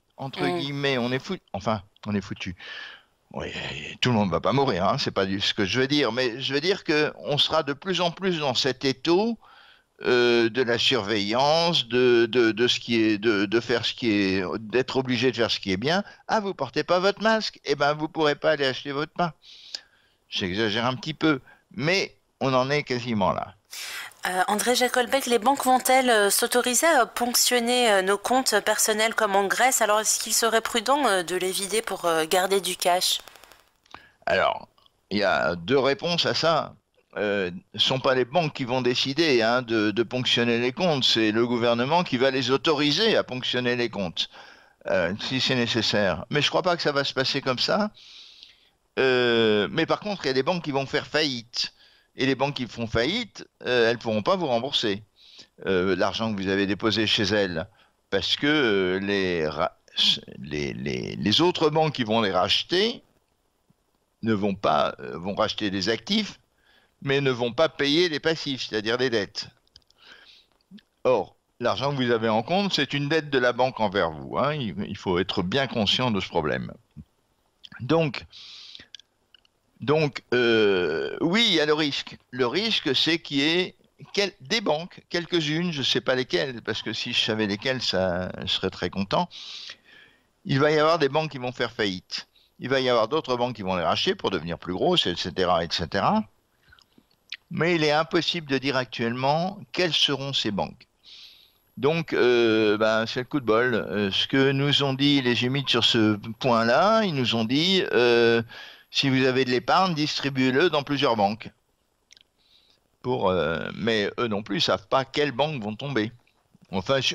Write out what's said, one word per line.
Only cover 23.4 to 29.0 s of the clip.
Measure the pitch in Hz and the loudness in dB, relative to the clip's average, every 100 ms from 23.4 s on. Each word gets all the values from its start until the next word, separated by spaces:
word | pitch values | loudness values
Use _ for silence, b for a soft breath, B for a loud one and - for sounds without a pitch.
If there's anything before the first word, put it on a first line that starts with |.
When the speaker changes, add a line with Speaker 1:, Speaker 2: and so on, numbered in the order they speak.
| - - _ B B B B B - | -6 -12 _ B B B B B -4
Speaker 2:
Euh, | 185 180 | -2 0
André | 208 214 | 0 0
Jacolbec, | 247 247 254 233 269 254 | 2 2 0 0 0 0
les | 233 | 0
banques | 214 277 | 2 0
vont-elles, | 254 254 - 262 254 | 2 2 4 4 4
euh, | 220 202 | 4 4
s'autoriser | - 240 247 240 240 330 | 2 0 0 0 2 4
à | 294 | 4
ponctionner, | 214 - 240 233 - 247 233 247 233 | 2 0 -2 0 2 2 2 2 4
euh, | 196 | 4
nos | 185 202 | 4 0
comptes | - 254 254 208 | 2 0 2 2
personnels | 208 214 - 214 | 2 0 2 2